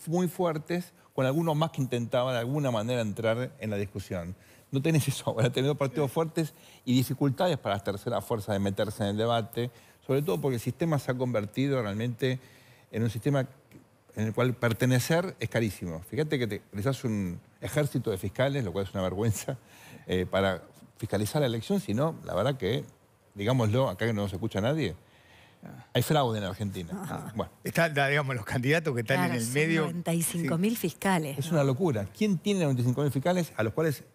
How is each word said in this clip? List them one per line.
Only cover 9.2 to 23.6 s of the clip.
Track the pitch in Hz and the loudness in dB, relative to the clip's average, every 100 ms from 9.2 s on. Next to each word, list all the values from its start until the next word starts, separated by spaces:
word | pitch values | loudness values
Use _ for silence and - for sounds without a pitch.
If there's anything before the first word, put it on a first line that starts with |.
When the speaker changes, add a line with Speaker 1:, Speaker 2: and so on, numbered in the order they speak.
| 113 117 107 - 123 - - - - | 2 2 0 -2 -4 -6 -20 -10 -2
Speaker 1:
sobre | 135 | 0
todo | 151 180 | 0 0
porque | 143 123 | 0 0
el | |
sistema | 127 - 165 147 | -2 -2 0 0
se | - | 0
ha | 127 | -2
convertido | 127 113 104 - 139 135 | 0 0 -2 -2 0 0
realmente | 107 104 120 117 131 127 - - - - _ | -2 -2 -4 -2 -2 -2 -6 -20 -20 -20 _
en | 110 | -2
un | 117 | -2
sistema | 110 147 143 127 - _ - - _ _ - | 0 0 2 0 -6 _ -20 -20 _ _ -4
en | 110 | -2
el | |
cual | 107 127 | 2 0
pertenecer | 117 120 110 127 127 - 165 185 - | 2 0 2 4 4 4 2 0 -4
es | 113 | -4
carísimo. | 117 113 - 87 82 90 | 0 0 -2 -8 -8 -6
Fíjate | 113 151 147 | -4 -2 0
que | 117 | -2
te | 98 - | -4 -8
realizás | 101 104 131 127 | -4 -2 -2 -2
un | 107 92 87 - _ | -2 -2 -6 -12 _
ejército | - 151 147 156 113 | -4 0 0 0 -2
de | 95 | -2
fiscales, | 101 - 135 143 104 | -2 0 0 0 -2
lo | |
cual | 87 | -2
es | 95 | -2
una | 101 | -2
vergüenza, | 92 90 113 - - 127 - - - - - | -2 0 0 0 -4 -8 -12 -20 -20 -14 -2
eh, | 92 92 | 0 0
para | 95 98 90 - - - - | 2 2 0 -6 -20 -20 -12
fiscalizar | 107 101 104 151 | -4 -2 0 2
la | 135 | 0
elección, | 117 - 196 | 0 -2 -2
si | - | 0
no, | 107 156 - - | 0 0 -2 -4
la | 85 | 0
verdad | 117 131 | 0 0
que, | 90 - - - _ _ _ | 0 -2 -4 -14 _ _ _
digámoslo, | 98 101 131 | -4 0 2